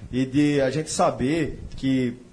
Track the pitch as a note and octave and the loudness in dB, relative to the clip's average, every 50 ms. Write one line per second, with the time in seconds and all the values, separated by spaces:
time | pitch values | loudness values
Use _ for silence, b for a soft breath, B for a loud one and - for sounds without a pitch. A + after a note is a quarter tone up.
0 | b b A#2+ B2+ C3 C3 B2+ D3 D3 D3 D3 C#3 C3+ C3 B2+ D#3+ D#3 - - - | b b -2 -2 -2 0 2 2 4 4 4 4 2 2 0 -2 -4 -4 0 2
1 | F3+ D#3 B2 - B2+ C3+ D#3 E3+ D3 - - - - - - - C3 C3+ C3 C3 | 2 2 2 0 0 0 0 0 0 -2 -4 -8 -12 -12 -10 -4 0 0 2 2
2 | B2+ A#2+ A#2+ - - - | 2 0 -4 -6 -14 -20